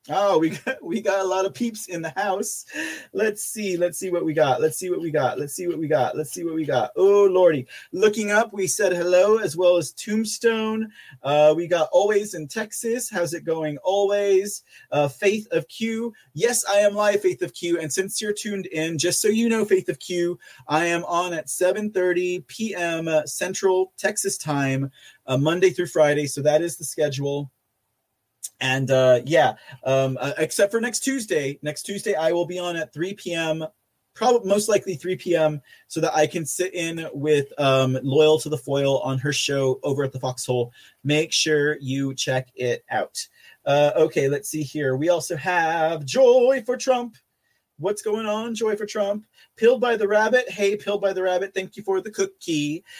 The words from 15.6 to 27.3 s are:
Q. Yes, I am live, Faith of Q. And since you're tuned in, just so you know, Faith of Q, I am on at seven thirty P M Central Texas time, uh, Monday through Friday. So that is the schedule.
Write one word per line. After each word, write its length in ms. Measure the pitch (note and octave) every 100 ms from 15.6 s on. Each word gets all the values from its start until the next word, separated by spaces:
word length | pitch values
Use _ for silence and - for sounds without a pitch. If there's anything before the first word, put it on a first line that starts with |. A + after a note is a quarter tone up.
| -
Q. 460 | - A3+ A3+ A#3 - _
Yes, 320 | D3 A#3 A3+
I 140 | G3 G3+
am 160 | G#3
live, 260 | G#3 G#3 G3+
Faith 220 | F#3 F3
of 100 | F3
Q. 260 | - F3 E3+
And 140 | D#3
since 300 | F#3+ G3 -
you're 100 | G#3+
tuned 340 | G#3 A3 G3 -
in, 300 | D#3 E3 D#3
just 240 | F3 -
so 80 | G#3+
you 220 | A3 A#3
know, 160 | A3+ G#3
Faith 240 | F#3+ F3+
of 80 | D3+
Q, 400 | - F3 F3 F3 - - -
I 200 | D3+ E3+
am 180 | E3+
on 300 | - F3 F3+
at 160 | D#3+ -
seven 420 | - F3+ G3+ G#3
thirty 480 | F#3+ F3+ F3+ F3+ F3+ -
P 260 | - A3
M 320 | F3+ E3+ E3 E3 D#3 D3+
Central 640 | - F3+ G3 F#3+ F#3 F#3 -
Texas 400 | G3 G#3 G3 -
time, 520 | D#3 C#3+ C3+ C3+ C3+ - - _ -
uh, 100 | C3
Monday 340 | D3+ F3 F#3
through 180 | - F3
Friday. 380 | D#3+ D3 D3 C#3+
So 140 | D3
that 220 | D3 D3+
is 160 | E3+ -
the 60 |
schedule. 680 | D#3 - D3 C3+ C#3